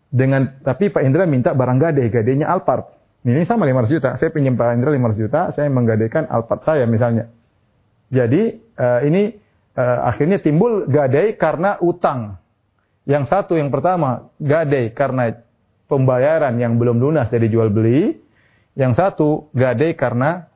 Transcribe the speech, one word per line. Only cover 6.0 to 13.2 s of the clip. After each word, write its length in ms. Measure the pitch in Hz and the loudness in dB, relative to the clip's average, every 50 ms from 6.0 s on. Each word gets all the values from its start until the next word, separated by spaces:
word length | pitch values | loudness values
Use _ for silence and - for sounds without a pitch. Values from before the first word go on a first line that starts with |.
| 110 113 - 160 151 | 0 0 -2 -4 -2
Alphard 400 | - - 117 113 - - - - | -2 -2 -4 -2 -2 -6 -4 -2
saya 240 | 151 160 147 123 117 | 0 0 2 2 2
misalnya. 400 | 117 107 123 120 117 110 110 - - _ _ _ _ _ _ _ _ _ _ _ _ _ _ _ | 2 2 2 0 0 -2 -4 -6 -12 _ _ _ _ _ _ _ _ _ _ _ _ _ _ _
Jadi, 480 | 127 127 123 113 127 180 220 233 - - | 0 0 2 2 2 2 0 0 -4 -8
eh, 420 | - _ _ - 127 123 123 123 139 | -14 _ _ -2 0 0 2 2 2
ini, 320 | 147 160 196 208 208 - - _ _ _ _ _ _ _ - | 2 2 0 0 -2 -4 -10 _ _ _ _ _ _ _ -2
eh, 220 | 127 123 123 131 | -2 0 0 0
akhirnya 400 | 135 127 113 - 143 165 202 - | 0 -2 -2 0 0 0 0 0
timbul 480 | - 160 147 160 214 240 226 196 156 - | 0 0 2 2 2 2 0 -2 -2 0
gadai 480 | 127 151 143 131 131 143 190 226 220 - | 0 2 2 2 2 2 2 0 0 -2
karena 400 | 175 156 143 139 180 202 196 - 175 | -2 -2 0 0 -2 -2 -2 0 -2
utang. 560 | 170 170 170 - 170 143 127 113 104 98 - _ _ _ _ _ _ _ _ _ _ _ _ _ | -2 -2 0 -2 -2 -2 -4 -8 -10 -12 -16 _ _ _ _ _ _ _ _ _ _ _ _ _
Yang 240 | - 139 147 | -2 -2 0